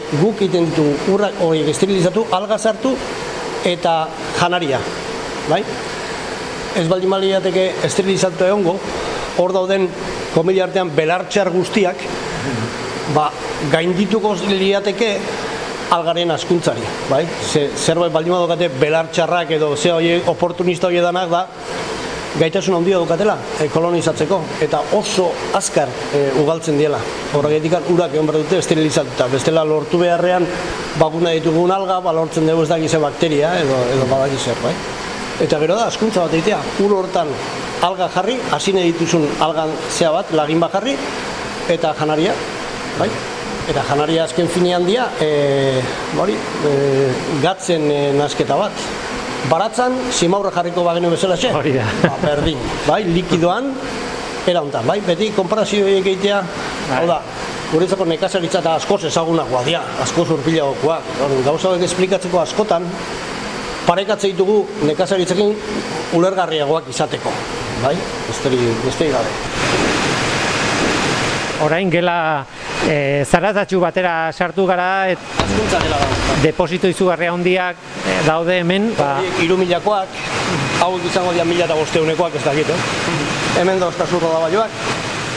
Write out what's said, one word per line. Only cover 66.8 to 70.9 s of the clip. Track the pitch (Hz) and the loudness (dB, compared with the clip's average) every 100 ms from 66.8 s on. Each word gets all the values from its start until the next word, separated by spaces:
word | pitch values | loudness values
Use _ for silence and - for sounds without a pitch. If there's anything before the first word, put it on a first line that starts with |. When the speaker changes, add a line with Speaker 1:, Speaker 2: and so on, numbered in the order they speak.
| 131 | -2
Speaker 1:
izateko, | 123 151 135 - - - - - - | -2 -2 -2 -4 -6 -6 -8 -6 -2
bai? | 123 170 - - | 0 -2 -4 -6
Besterik, | - - 143 127 120 113 | -6 -4 0 2 2 0
besterik | 127 - 160 | -2 0 0
gabe. | 127 110 - - - - - - - - 139 - - - - - - - | 0 -2 -4 -6 -4 -2 0 0 0 -2 -2 -2 -2 -2 -2 -2 0 0